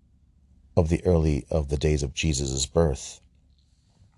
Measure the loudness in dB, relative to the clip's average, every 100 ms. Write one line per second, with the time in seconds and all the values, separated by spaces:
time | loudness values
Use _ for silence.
0 | _ _ _ _ _ _ _ 0 2 2
1 | 2 2 2 0 -2 -4 -2 -2 0 0
2 | -2 -4 -2 -2 -4 -6 -2 0 0 -2
3 | -10 -18 _ _ _ _ _ _ _ _
4 | _